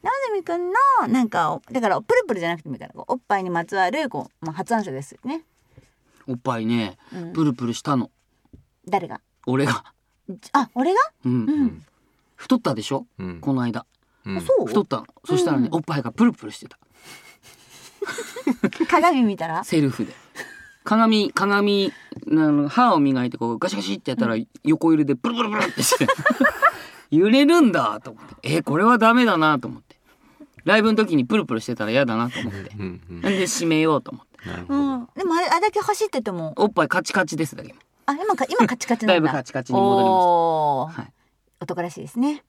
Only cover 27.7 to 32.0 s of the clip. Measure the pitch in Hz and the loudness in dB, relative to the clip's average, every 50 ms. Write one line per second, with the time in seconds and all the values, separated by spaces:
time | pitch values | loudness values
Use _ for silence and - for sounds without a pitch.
27.7 | 170 151 123 107 107 110 _ 123 110 - - - - _ - 131 151 165 - - | 4 2 0 -2 -4 -6 _ -16 -18 -18 -20 -20 -20 _ -4 -2 -2 -2 0 0
28.7 | 143 160 202 226 247 226 220 220 233 247 247 226 185 160 156 156 151 127 - 127 | 0 4 4 4 4 6 6 6 6 6 4 4 4 4 4 2 2 0 -2 -8
29.7 | 123 117 _ _ - _ _ _ _ _ _ _ _ _ 294 _ _ - _ 160 | -14 -14 _ _ -20 _ _ _ _ _ _ _ _ _ -20 _ _ -6 _ 2
30.7 | 202 220 208 226 220 214 220 - 160 143 123 - 208 214 165 - 123 113 - - | 4 4 4 4 4 4 2 2 2 0 2 2 0 0 0 -2 -4 -4 -4 -6
31.7 | 120 - 107 107 113 135 | -6 -4 -4 0 2 2